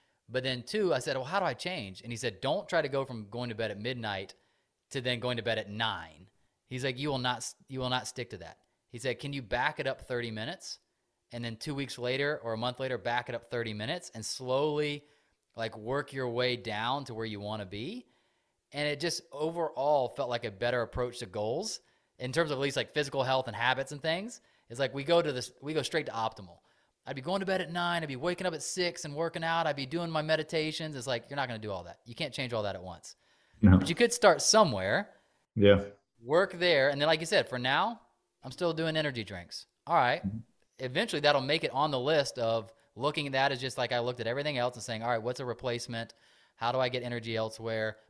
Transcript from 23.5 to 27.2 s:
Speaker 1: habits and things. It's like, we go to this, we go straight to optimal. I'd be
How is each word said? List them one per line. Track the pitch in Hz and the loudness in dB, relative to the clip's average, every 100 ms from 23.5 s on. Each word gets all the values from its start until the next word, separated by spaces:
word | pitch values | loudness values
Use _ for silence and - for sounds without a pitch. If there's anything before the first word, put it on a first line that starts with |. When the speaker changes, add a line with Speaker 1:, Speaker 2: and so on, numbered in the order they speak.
| 104 | 0
Speaker 1:
habits | 123 131 135 | 2 2 -2
and | 147 | -4
things. | 160 170 220 - _ _ - | -2 -2 -4 -12 _ _ -14
It's | 120 | -2
like, | 135 | -2
we | 135 | -2
go | 139 170 | 4 4
to | 160 | 6
this, | 127 120 - | 0 -4 -10
we | 139 | -4
go | 156 | -2
straight | 127 160 127 | 0 -2 -2
to | |
optimal. | 117 113 - 92 85 _ _ _ _ - | -2 -2 -4 -12 -18 _ _ _ _ -10
I'd | |
be | 139 | -8